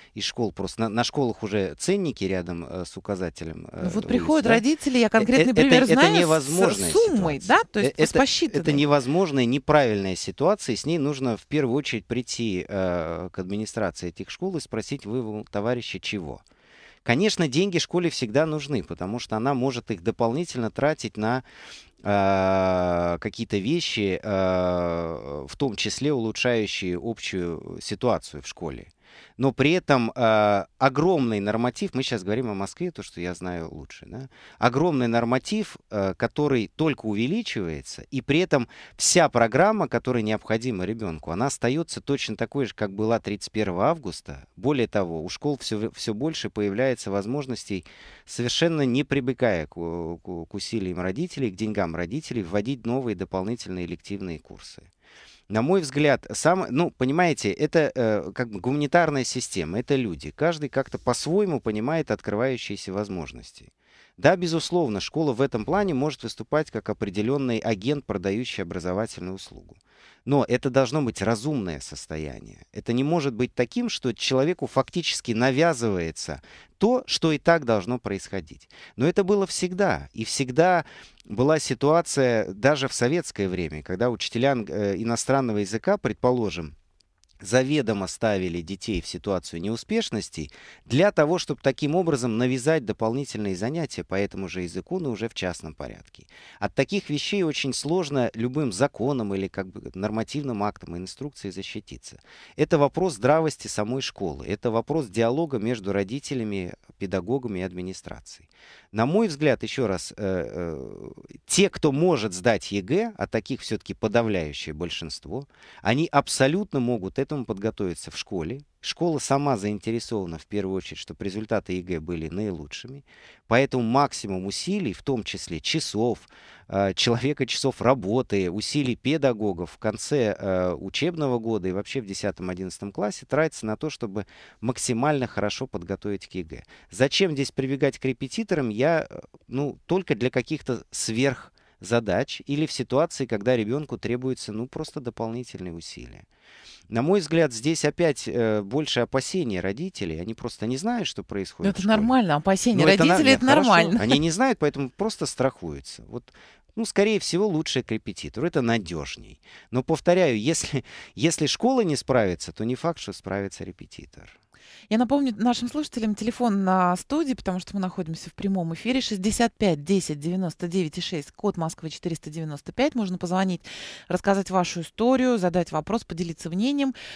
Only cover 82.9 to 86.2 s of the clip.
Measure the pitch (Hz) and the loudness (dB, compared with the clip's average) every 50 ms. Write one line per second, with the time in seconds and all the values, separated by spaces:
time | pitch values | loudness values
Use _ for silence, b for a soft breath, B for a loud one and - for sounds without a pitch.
82.9 | - - 123 123 147 175 160 - - - 101 95 90 90 87 78 73 76 76 - | -2 0 2 2 2 0 -2 -4 -4 -2 -2 -2 -2 -2 -4 -4 -6 -8 -8 -6
83.9 | 92 92 113 123 120 98 - - - 113 120 139 139 123 107 - - 98 104 101 | -4 0 0 0 0 -2 -4 -4 -2 2 2 2 2 0 -2 -4 -4 -2 -2 0
84.9 | 98 90 113 113 117 113 - - 131 139 135 120 110 104 104 92 104 113 - - | 0 -2 -2 -2 -2 -2 0 2 2 2 2 2 0 -2 -2 -2 -4 -2 0 0
85.9 | 196 202 - 120 110 - | 0 0 0 -2 -2 0